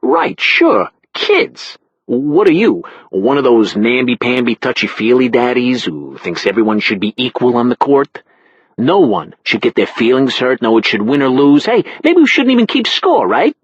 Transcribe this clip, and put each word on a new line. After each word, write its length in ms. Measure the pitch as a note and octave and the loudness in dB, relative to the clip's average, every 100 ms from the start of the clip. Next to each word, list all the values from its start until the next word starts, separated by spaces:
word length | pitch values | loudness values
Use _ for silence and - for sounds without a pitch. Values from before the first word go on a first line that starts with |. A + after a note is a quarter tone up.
Right, 380 | - A3 - E3+ | 0 0 -2 -4
sure, 500 | - - E4+ E3 F2+ _ _ | -2 2 2 2 -2 _ _
kids. 640 | - - G4+ - - - - _ _ _ | -10 -2 0 0 -6 -20 -20 _ _ _
What 420 | A#2+ C#3+ D3 G#3 | -4 -2 2 2
are 60 | |
you, 300 | E3 A3 G2 E2+ - - | 2 2 0 -6 -20 -8
one 260 | - G2+ C#3+ | -4 0 0
of 60 | |
those 320 | C3 A#2 G#2 G#2+ | 2 4 2 0
namby-pamby, 800 | A2 B2 B2+ A#2+ A#2+ B2+ A#2+ A2+ | 0 0 0 -2 -2 -2 -2 -2
touchy-feely 760 | C3 B2+ G#2 - A2 B2 B2+ | -4 -4 -6 -4 0 2 2
daddies 540 | A#2+ B2 B2 B2 B2+ | 0 0 0 0 -2
who 340 | A2 D#2 C#2+ C2+ | -4 -10 -12 -12
thinks 300 | - E2+ - | -10 -6 -4
everyone 320 | G2 G#2+ G#2+ | 0 0 0
should 200 | G2+ G#2+ | -2 -2
be 140 | G#2 - | -4 -4
equal 420 | B2+ - B2 A#2+ | -6 -2 0 0
on 120 | A#2+ | 0
the 60 | B2 | 0
court? 480 | - C#3 C#3 - - _ _ _ _ - | 2 2 0 -6 -20 _ _ _ _ -6
No 220 | A#2+ F#3 | 0 2
one 340 | D#3+ G2 D#2+ - | 2 0 -6 -12
should 180 | - A2 | -6 -2
get 140 | A#2 - | -2 -2
their 100 | G#2+ | -4
feelings 520 | - A2 B2+ C3+ A#2 | 0 0 2 0 -2
hurt, 240 | B2+ B2+ | -2 -2
no 100 | A#2+ | 0
one 120 | A2 | 0
should 180 | G#2+ G#2+ | 0 -2
win 200 | G#2 C#3+ | -2 0
or 80 | C3+ | 0
lose. 360 | B2+ C#3+ C#3+ - | 2 4 4 2
Hey, 180 | A3+ - - | 0 -2 -2
maybe 180 | D4+ F4+ | 0 4
we 60 | D4+ | 4
shouldn't 260 | - B3+ | 2 2
even 120 | B3+ A3+ | 2 2
keep 220 | C#4 A3+ | 0 -2
score, 400 | - G4 D#4 G2 | -2 0 0 0
right? 280 | A2+ G3+ D4+ | 0 0 -2